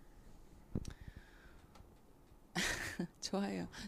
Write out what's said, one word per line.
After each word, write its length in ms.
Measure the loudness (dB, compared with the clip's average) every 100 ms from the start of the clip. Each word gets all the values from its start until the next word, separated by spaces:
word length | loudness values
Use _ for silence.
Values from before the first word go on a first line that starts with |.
| -14 -16 -14 -14 -14 -16 0 0 0 -4 -10 -12 -14 -16 -16 -16 -16 -16 -16 -18 -18 -18 -18 -18 -2
<laughs> 680 | 4 6 4 2 2 0 0
좋아요. 460 | 2 4 6 4 0 -2